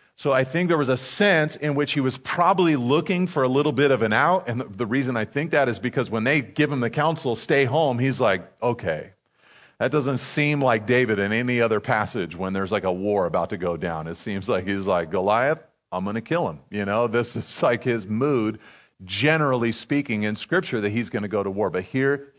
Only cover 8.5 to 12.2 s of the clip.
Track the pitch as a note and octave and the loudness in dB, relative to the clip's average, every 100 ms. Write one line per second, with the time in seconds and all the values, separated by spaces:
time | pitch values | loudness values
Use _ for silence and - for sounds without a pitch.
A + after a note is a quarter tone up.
8.5 | - A#2+ A#2 F2+ D#2 - _ _ _ _ | -4 -4 -2 -4 -4 -6 _ _ _ _
9.5 | - - - B2+ D3+ C3 B2+ - - D3 | -20 -16 -4 -2 0 0 -4 -4 -2 0
10.5 | D3 C3 A2+ G#2+ B2 A#2 G2+ G2+ A2 B2 | 2 2 2 2 2 4 2 0 0 0
11.5 | A#2+ A2+ G#2+ - A2 G2+ A2+ | 2 2 0 0 0 0 -4